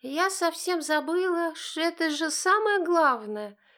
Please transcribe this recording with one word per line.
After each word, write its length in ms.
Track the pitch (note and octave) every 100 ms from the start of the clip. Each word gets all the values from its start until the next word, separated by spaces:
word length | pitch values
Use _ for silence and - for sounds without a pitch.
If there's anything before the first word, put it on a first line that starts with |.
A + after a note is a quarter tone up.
Я 280 | B3+ C#4+ F#4
совсем 520 | F#4+ E4+ D#4+ - F4+
забыла, 720 | C#4+ D4+ D4 F4 F#4 F4 E4+
что 260 | D#4 - -
это 280 | E4 E4 E4
же 220 | D4 D#4+
самое 540 | D4+ - G4+ G#4+ G4+
главное, 720 | E4+ E4+ D4+ A#3+ G#3+ G#3 G#3 G3+ _